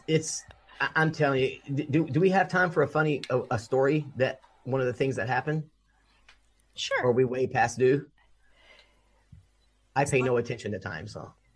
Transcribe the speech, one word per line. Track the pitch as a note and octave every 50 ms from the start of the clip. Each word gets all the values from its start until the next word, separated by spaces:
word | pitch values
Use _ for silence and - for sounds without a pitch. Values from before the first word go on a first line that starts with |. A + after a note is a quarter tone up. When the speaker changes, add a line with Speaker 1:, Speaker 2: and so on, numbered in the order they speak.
| -
Speaker 1:
it's, | - D#3+ D#3 - - - - - - - - _ - - -
I, | C3+ - -
I'm | D#3 D#3+ D#3+
telling | D#3+ D3+ D3 C#3 C3+ C3
you, | C3 A2+ E2 - - - C#3
d-, | C#3+ - -
do, | C3 E3 D#3
do | D#3 B2 D#3
we | F#3 F#3+
have | F#3 G3 F#3
time | - F3+ F3+ F3+ F3
for | E3+ E3 C#3
a |
funny, | - - D#3 D#3 D3+ C#3+ - - -
a, | B2+ B2 - -
a | A#2+ G#2+
story | - - C3 C3 C3+ C#3 D#3 D3+ D3 C3+ -
that, | A#2 C3 B2 - - - _ _ _
one | _ B2 B2+ C3+
of | B2+
the | B2
things | A#2 - C#3 C3+ A#2
that | A#2+ G2 A#2+
happened? | B2 B2+ C3+ D#3 D#3 D#3+ D3 - _ _ _ _ _ _ _ _ _ _ _ - - _ _ _ _ _ _ _ _
Speaker 2:
Sure. | - - - C#5 B4
Speaker 1:
Or | - B2
are |
we | A#2 B2+ C3
way | A#2+ B2 C3 B2+ G#2
past | - B2 A#2 A#2 -
due? | A2 B2+ C3 C#3 C#3+ D3 - _ _ _ _ _ _ _ _ _ _ _ - - - _ _ _ _ _ _ _ _ _ _ - - _ _ _ _ _ _ _ _ _ _ _
I | C3+ D3
pay | C3 C3+ B2+
no | B2+ B2+ B2
attention | A#2+ A#2 - B2 A2 - G#2
to | G#2+ F#2+
time, | - G#2+ E2 D#2 G2 G#2+
so. | - D#2 C2 - - _ _ _ _